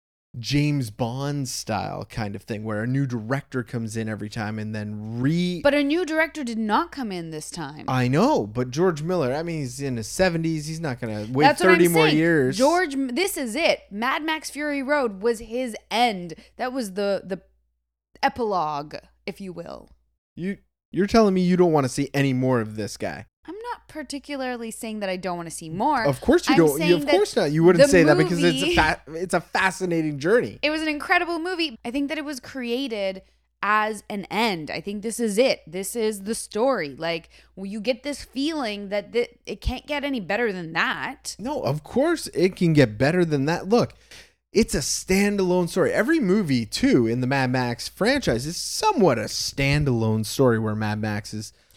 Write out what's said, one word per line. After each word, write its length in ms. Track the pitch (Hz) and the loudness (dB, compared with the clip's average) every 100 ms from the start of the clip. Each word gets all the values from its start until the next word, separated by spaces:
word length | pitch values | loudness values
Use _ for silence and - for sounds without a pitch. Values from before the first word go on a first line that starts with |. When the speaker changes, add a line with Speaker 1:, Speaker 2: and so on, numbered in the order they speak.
| _ _ _ 123 | _ _ _ -12
Speaker 1:
James 520 | 107 143 147 143 113 | -2 0 2 0 -2
Bond 580 | 104 117 127 139 147 127 | -4 -6 -4 -4 -4 -6
style 560 | - - 101 98 92 | -6 -4 -4 -4 -8
kind 320 | - - 104 104 | -10 -8 -8 -8
of 60 | |
thing 200 | - 107 | -8 -8
where 220 | 110 104 | -4 -4
a 20 | 117 | -2
new 180 | 135 | 0
director 600 | 139 120 107 135 - 131 | -2 -4 -4 -6 -4 -8
comes 320 | 120 120 113 113 | -6 -6 -6 -6
in 120 | 110 | -6
every 200 | 104 107 | -6 -8
time 320 | 117 107 107 | -6 -6 -6
and 120 | 107 | -6
then 480 | 107 104 107 107 117 | -6 -8 -8 -8 -2
re- 400 | 131 170 180 175 | 0 0 -2 0
Speaker 2:
But 140 | 285 | 2
a 80 | 285 | 2
new 240 | 277 320 320 | 2 0 0
director 380 | 311 320 311 | 0 -2 -4
did 140 | 240 220 | -6 -4
not 340 | 214 233 339 | 0 0 0
come 180 | - 233 | -6 -8
in 200 | 180 165 | -6 -8
this 200 | 156 - | -10 -10
time. 340 | - 143 151 - | -10 -12 -10 -2
Speaker 1:
I 180 | 131 123 | 0 2
know, 400 | 139 254 277 107 | 4 4 2 0
but 240 | 113 127 | -4 -4
George 320 | 139 185 156 | 0 0 0
Miller, 320 | 156 180 127 | -2 0 0
I 80 | 143 | -2
mean, 160 | 170 160 | -4 -4
he's 200 | 131 127 | -6 -6
in 160 | 139 120 | -4 -4
his 100 | 107 | -4
seventies. 600 | - 185 165 165 156 147 | 0 2 2 -2 -4 -6
He's 120 | 160 | -6
not 200 | 160 123 | -6 -6
gonna 260 | 117 107 107 | -6 -6 -4
wait 120 | 131 | 4
Speaker 2:
That's 160 | 170 302 | 4 6
what 100 | 185 | 4
I'm 40 | 180 | 6
Speaker 1:
thirty 120 | 175 | 6
more 180 | 165 156 | 6 4
Speaker 2:
saying. 100 | 151 | 4
Speaker 1:
years. 400 | 165 160 127 190 | 4 4 2 4
Speaker 2:
George, 360 | 269 349 359 | 4 4 0
M-, 140 | 269 262 | -2 -4
this 280 | 240 381 349 | -2 -2 -2
is 200 | 254 220 | -4 0
it. 240 | 320 - - | 2 0 -4
Mad 320 | 202 240 311 | -6 -2 -2
Max 260 | 311 311 - | -4 -6 -6
Fury 320 | 269 302 285 | -8 -4 -4
Road 360 | 254 294 247 190 | 0 0 0 -2
was 180 | 220 233 | -2 -2
his 340 | 226 240 254 214 - | -4 -6 -6 -8 -4
end. 440 | 208 240 190 175 156 - - | 2 2 0 -8 -12 -16 -8
That 140 | 254 | -6
was 200 | 262 214 | -4 -4
the, 280 | 190 202 196 | -2 -2 -2
the 160 | 180 185 - _ _ _ _ _ _ _ | -4 -10 -10 _ _ _ _ _ _ _
epilogue, 720 | 277 269 220 185 151 147 151 151 - _ - | -2 -2 -2 -2 -2 -4 -8 -14 -18 _ -12
if 140 | - | -12
you 120 | 190 | -12
will. 380 | 170 165 65 - _ _ _ _ - | -12 -14 -14 -18 _ _ _ _ -10
Speaker 1:
You 220 | 180 202 _ _ _ | -8 -8 _ _ _
you're 140 | - 196 | -2 4
telling 280 | 233 214 | 6 6
me 60 | 185 | 6
you 140 | 180 180 | 4 6
don't 160 | 180 | 6
wanna 160 | 156 131 | 6 2
see 220 | - 135 | 0 -2
any 180 | 139 139 | 2 2
more 280 | 127 127 123 | 2 2 2
of 160 | 110 107 | 0 -4
this 200 | 101 - | -8 -6
guy. 300 | 98 73 - _ - | -8 -8 -14 _ -16
Speaker 2:
I'm 80 | 392 480 | -12 -10
not 160 | 466 - | -12 -12
particularly 840 | 311 262 277 269 285 254 240 233 | -12 -10 -12 -8 -6 -6 -6 -8
saying 300 | - 226 214 | -10 -8 -6
that 80 | 196 | -4
I 80 | 185 | -4
don't 200 | 185 175 | -4 -6
wanna 140 | 165 | -6
see 180 | - 160 | -10 -8
more. 340 | 165 262 277 | -2 0 2
Speaker 1:
Of 160 | 180 131 | 2 2
course 280 | - 339 - | 4 4 6
you 60 | |
Speaker 2:
I'm 40 | - | 6
Speaker 1:
don't. 120 | - | 6
You, 60 | 139 | 4
Speaker 2:
saying 140 | 302 | 4
Speaker 1:
of 120 | 175 285 | 4 4
Speaker 2:
that 40 | |
Speaker 1:
course 240 | 381 415 - | 4 4 2
not. 160 | 151 | 2
You 120 | 151 | 6
wouldn't 200 | 165 180 | 8 8
Speaker 2:
the 40 | 277 | 8
Speaker 1:
say 120 | 185 | 8
that 140 | 151 - | 8 6
because 260 | - 170 | 4 2
it's 180 | 170 262 | 2 2
a 20 | |
Speaker 2:
movie 100 | 294 349 | 2 2
Speaker 1:
fa-, 240 | 156 175 - | 2 0 -6
it's 260 | 160 180 | -10 -4
a 60 | 180 | -4
fascinating 800 | - 214 190 - 185 165 156 143 | -2 0 0 0 -2 0 -2 -2
journey. 400 | 151 233 131 - | 2 2 2 -2
Speaker 2:
It 80 | 294 | -2
was 120 | 311 | 0
an 60 | 311 | -2
incredible 500 | 294 - 359 339 339 | -4 0 0 2 -2
movie. 400 | 339 349 320 220 | -4 -4 -4 -6
I 60 | 240 | -8
think 180 | 269 285 | -4 -4
that 100 | 311 | -4
it 60 | |
was 160 | 285 285 | -6 -10
created 840 | - 269 240 240 277 220 196 190 - _ _ _ | -10 -10 -4 -4 -4 -4 -4 -6 -12 _ _ _
as 400 | 202 214 214 208 - | 0 2 0 -4 -8
an 160 | 208 - | -8 -6
end. 400 | 190 233 175 151 | -2 0 -2 -6
I 100 | - | -8
think 220 | 196 208 | -8 -8
this 180 | 220 220 | -6 -2
is 160 | 226 202 | 0 2
it. 220 | 254 - - | 2 2 -4
This 280 | 175 196 | -10 -8
is 280 | 240 214 208 | -4 -4 -4
the 120 | 196 | -6
story. 600 | 226 - 208 262 240 151 135 | -8 -8 -2 0 0 -4 -6
Like, 320 | 165 165 165 - _ | -4 -4 -8 -20 _
well, 120 | - 196 | -14 -10
you 140 | 220 | -4
get 220 | 208 240 | -4 -4
this 220 | 285 285 | -6 -10
feeling 640 | - 254 285 320 233 202 202 | -8 -4 -4 -2 -4 -6 -6
that 240 | 202 202 | -6 -2
th-, 260 | 220 240 _ - | -2 -4 _ -12
it 140 | 208 | -8
can't 260 | - 254 - | -6 -6 -4
get 160 | 294 | -4
any 160 | 285 262 | -2 -4
better 300 | 165 208 233 | -2 -2 -2
than 200 | 185 160 | -2 -4
that. 640 | 165 233 175 135 269 - - | -2 -2 -2 -6 -8 -12 -10
Speaker 1:
No, 220 | 220 302 | -6 -4
of 220 | - 151 | -2 -4
course 420 | - 240 311 330 - | -2 0 2 0 -2
it 280 | - 185 - | 0 0 2
can 160 | 175 | 4
get 240 | 151 123 107 | 6 4 4
better 260 | 135 180 | 2 2
than 200 | 170 147 139 | 2 2 0
that. 220 | 170 175 | -2 2
Look, 240 | 233 - - _ - - _ _ | 2 2 -4 _ -20 -20 _ _
it's 220 | - 226 | 0 2
a 40 | 180 | 0
standalone 920 | 135 - - 185 202 202 185 180 170 | -2 -4 0 2 2 2 2 2 0
story. 240 | 190 131 | 0 2
Every 260 | - 226 330 | 2 2 2
movie, 440 | 196 202 170 127 110 | 4 2 2 0 0
too, 400 | - 277 175 113 | 0 4 4 4
in 140 | 123 | 2
the 60 | 123 | 0
Mad 260 | 139 131 | 2 2
Max 340 | 127 123 117 - | 0 0 -4 -8
franchise 580 | - 202 277 - 117 143 | -2 0 2 0 0 -2
is 100 | 175 | -6
somewhat 640 | - - 427 359 180 113 | -6 -2 0 4 4 4
a 60 | |
standalone 1000 | 107 - - - 139 147 143 117 110 110 107 | -2 -6 -6 -2 2 2 2 2 2 0 -2
story 320 | - 131 113 | 2 4 4
where 160 | 110 | 0
Mad 240 | 107 107 107 | -2 -2 -2
Max 320 | 107 104 - | -2 -4 -8
is 180 | 107 107 - _ | -10 -12 -16 _